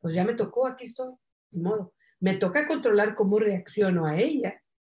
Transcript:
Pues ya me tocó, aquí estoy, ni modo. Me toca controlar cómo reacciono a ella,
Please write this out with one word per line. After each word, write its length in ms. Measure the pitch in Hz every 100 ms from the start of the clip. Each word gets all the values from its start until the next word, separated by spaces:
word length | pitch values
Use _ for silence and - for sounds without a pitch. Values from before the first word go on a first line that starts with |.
Pues 120 | 175
ya 120 | 165 190
me 80 |
tocó, 340 | 233 233 - 254
aquí 160 | 254
estoy, 300 | 254 - 254 254 _ _ _
ni 100 | 180
modo. 320 | 175 214 185 _ _ _
Me 160 | 185 185
toca 320 | 190 285 302
controlar 480 | 311 247 208 214 214
cómo 240 | 202 214
reacciono 680 | 214 190 - - 196 180 160
a 120 | 156
ella, 440 | 262 294 190 - _ _ _